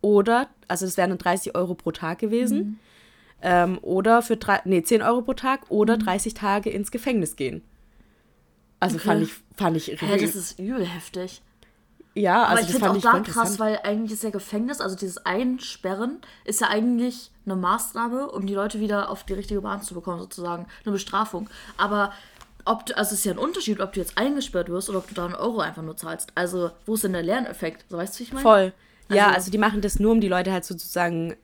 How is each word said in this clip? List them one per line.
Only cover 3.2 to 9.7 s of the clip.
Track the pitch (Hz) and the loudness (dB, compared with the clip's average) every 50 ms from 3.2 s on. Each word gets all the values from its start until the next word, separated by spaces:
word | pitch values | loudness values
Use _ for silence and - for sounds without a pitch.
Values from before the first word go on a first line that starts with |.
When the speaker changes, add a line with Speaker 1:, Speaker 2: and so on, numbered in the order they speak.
| _ _ _ _ - | _ _ _ _ 0
Speaker 1:
ähm, | 175 180 175 175 175 185 - - | 4 4 6 6 4 2 -2 -2
oder | - 180 190 196 220 226 233 233 | -2 0 2 4 6 6 6 6
für | - 226 220 | 2 -2 -2
drei, | - - 202 - - | 2 2 2 2 2
nee, | 180 190 175 165 | 2 2 2 4
zehn | - 240 220 - | 4 2 2 4
Euro | - 233 247 | 4 2 2
pro | 233 247 262 | 0 -2 -4
Tag | - - 269 262 277 - _ | -2 0 -2 -2 -2 -2 _
oder | - 208 214 226 226 | 2 2 4 4 4
Speaker 2:
Mhm. | 220 | 2
Speaker 1:
dreißig | 214 214 185 202 - 220 220 | 2 0 0 0 -2 -4 -6
Tage | - 208 202 196 208 202 220 | -4 -2 0 0 0 0 -2
ins | - 202 202 - | -4 -4 -6 -4
Gefängnis | - 233 226 277 254 220 180 156 - | -6 -6 -4 0 0 0 0 -2 -4
gehen. | - 139 131 - 160 - _ _ _ _ _ _ _ - _ _ _ _ _ _ _ _ _ _ _ _ _ _ _ | -4 -6 -6 -6 -8 -14 _ _ _ _ _ _ _ -20 _ _ _ _ _ _ _ _ _ _ _ _ _ _ _
Also | - 180 160 | -2 -2 -2
Speaker 2:
Okay. | 165 - | -2 0
Speaker 1:
fand | 202 170 160 165 | 2 2 2 2
ich, | - - - _ _ - | -2 -4 -12 _ _ -8
fand | - 202 175 | -2 0 2